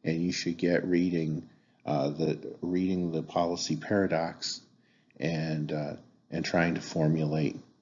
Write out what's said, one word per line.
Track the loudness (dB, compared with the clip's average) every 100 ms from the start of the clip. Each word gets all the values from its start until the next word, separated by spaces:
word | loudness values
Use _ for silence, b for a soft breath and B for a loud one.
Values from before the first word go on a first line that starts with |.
and | -2 0
you | 0
should | 0 -4 0
get | 2 2 4
reading, | 2 2 2 0 -2 -6 B B B -2
uh, | 0 0
the, | 0 0 0 -6 -6
reading | -2 0 2 0 0
The | -2
Policy | -2 0 0 0 -2 -4
Paradox | 0 2 2 2 0 -4 -8 -8 -12 _ b b b -4
and, | -2 0 -2 -2 -2
uh, | -4 -4 -8 -16 _ _
and | -6
trying | 0 2 2 0
to |
formulate | -2 0 2 2 2 0 0 -4 -16 _